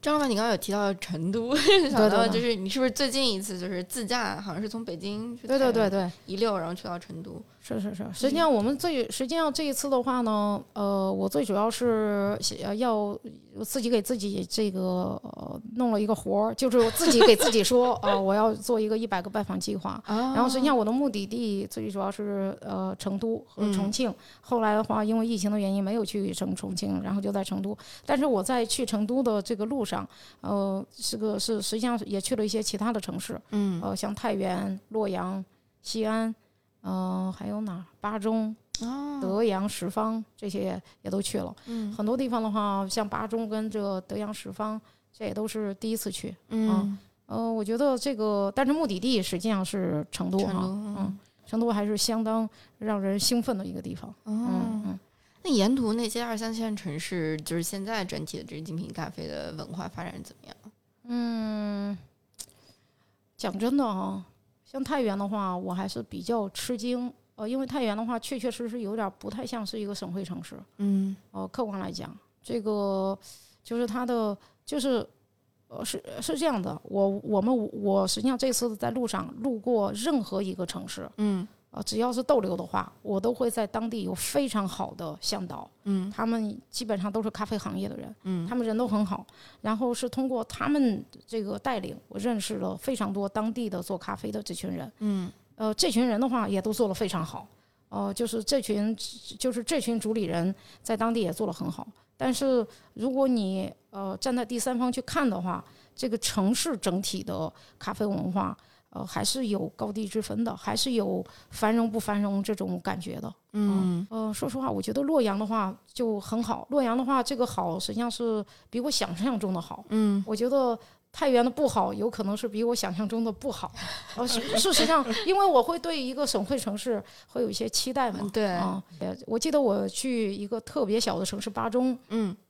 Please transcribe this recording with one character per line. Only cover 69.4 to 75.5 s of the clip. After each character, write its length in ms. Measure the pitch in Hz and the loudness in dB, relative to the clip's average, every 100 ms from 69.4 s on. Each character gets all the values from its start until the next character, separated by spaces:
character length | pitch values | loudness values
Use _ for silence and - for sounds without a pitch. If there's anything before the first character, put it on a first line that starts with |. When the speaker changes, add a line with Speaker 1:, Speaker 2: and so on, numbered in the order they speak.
| 254 | -6
Speaker 2:
像 180 | 240 | -6
是 140 | 202 226 | -6 -6
一 80 | 208 | -6
个 80 | |
省 180 | 202 185 | -6 -6
会 120 | 175 | -6
城 180 | 185 175 | -6 -8
市。 140 | 170 - 196 _ | -10 -14 -18 _
Speaker 1:
嗯。 360 | 202 196 196 196 _ | 2 2 2 -4 _
Speaker 2:
呃， 160 | 196 190 | -10 -8
客 160 | - | -4
观 140 | 226 196 | -4 -4
来 120 | 190 | -6
讲， 220 | - - - _ _ | -8 -10 -14 _ _
这 180 | - 240 | -6 -4
个 560 | 214 208 202 190 190 196 - - - _ | -2 0 0 0 0 -2 -8 -20 -20 _
就 160 | - 233 | -6 -2
是 80 | 240 | -2
它 180 | 220 | -2
的， 320 | 247 240 214 202 - _ - | 0 2 0 -2 -8 _ -6
就 140 | 294 | -2
是， 260 | 262 247 - _ _ _ _ | 2 2 0 _ _ _ _